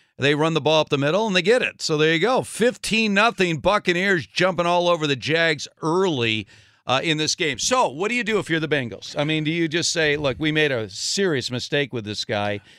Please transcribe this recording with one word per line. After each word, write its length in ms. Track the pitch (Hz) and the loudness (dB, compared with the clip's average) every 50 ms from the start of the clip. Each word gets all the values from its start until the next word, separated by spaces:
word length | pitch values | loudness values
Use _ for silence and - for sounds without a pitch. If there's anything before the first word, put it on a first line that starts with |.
| _ _ _ | _ _ _
They 160 | - 123 143 151 | -2 2 2 2
run 200 | 143 156 165 165 | 2 2 0 0
the 80 | 151 | 0
ball 180 | 127 151 156 156 | 2 2 2 2
up 80 | 151 | 2
the 100 | - 147 | 2 0
middle, 300 | 135 139 147 165 202 226 | 0 0 2 0 0 0
and 80 | 214 185 | 0 0
they 60 | 180 | 0
get 200 | 160 196 240 254 | 2 2 2 2
it. 200 | - - - - | 2 -2 -6 -6
So 160 | - - 160 | -4 -2 0
there 160 | 151 156 160 165 | 2 2 4 2
you 60 | 160 | 2
go. 200 | 170 233 262 208 | 2 2 2 0
Fifteen 720 | 135 - - - 220 247 - - - - 202 220 220 208 196 | -2 -4 -2 0 0 0 0 -2 -4 -2 0 0 2 2 4
nothing, 440 | 196 214 226 190 - 185 175 165 | 4 4 4 2 2 0 0 0
Buccaneers 680 | 139 - 180 208 202 - 185 170 175 190 202 190 165 117 | 0 2 2 2 2 2 0 0 0 2 0 0 0 -2
jumping 400 | - - - 180 190 175 170 175 | -4 -2 0 0 0 2 0 0
all 220 | 175 175 175 175 | 2 2 2 2
over 180 | 175 175 160 156 | 2 2 0 0
the 120 | 147 143 | -2 -2
Jags 500 | 127 - 127 156 165 165 165 156 135 - - _ - | -2 -2 -2 0 2 2 0 0 -2 -6 -14 _ -6
early, 680 | 165 156 165 185 196 185 156 123 117 113 110 107 98 - - - - _ _ _ - | -2 0 0 2 2 0 0 0 0 0 0 -2 -4 -8 -14 -20 -20 _ _ _ -4
uh, 140 | - 123 139 160 | -2 -2 0 2
in 140 | 170 151 | 0 0
this 180 | 151 156 147 - | 0 0 -2 -2
game. 240 | - 175 151 131 104 | -2 -2 -4 -4 -2
So 300 | - - 254 254 226 147 | -2 0 2 2 2 0
what 180 | 123 151 196 | 0 -2 -4
do 80 | 220 240 | -2 -2
you 80 | 247 226 | -2 -2
do 160 | 202 220 190 | 0 0 -2
if 100 | 151 - | 0 0
you're 120 | 165 160 | -2 -2
the 80 | 156 143 | -2 0
Bengals? 440 | 151 143 123 113 - - - - - 151 | -2 -2 -2 -4 -8 -12 -12 -8 -4 -4
I 60 | 147 | -2
mean, 180 | 156 156 156 156 | -2 0 -2 -2
do 80 | 151 | -2
you 160 | 165 170 165 | -2 0 -2
just 240 | 160 147 170 151 - | -2 -2 -2 -2 -2
say, 240 | - 170 156 147 143 | 0 0 0 0 0
"Look, 220 | 151 147 139 120 95 | 0 0 -2 -2 -2
we 140 | 156 156 151 | -2 0 2
made 180 | 156 151 143 | 2 2 2
a 180 | 135 113 110 95 | 0 -2 -4 -6
serious 600 | 95 - - - - 196 196 180 151 127 - - | -8 -8 -6 -4 -2 0 0 2 0 0 -2 -4
mistake 400 | 127 120 - - 151 143 143 117 | -6 -6 -6 -2 -2 -2 -2 -2
with 140 | 127 117 104 | -4 -8 -6
this 180 | 107 104 - - | -6 -6 -6 -6
guy. 380 | - 110 101 104 104 104 101 - - - | -4 -2 -2 -2 -2 -4 -6 -8 -14 -20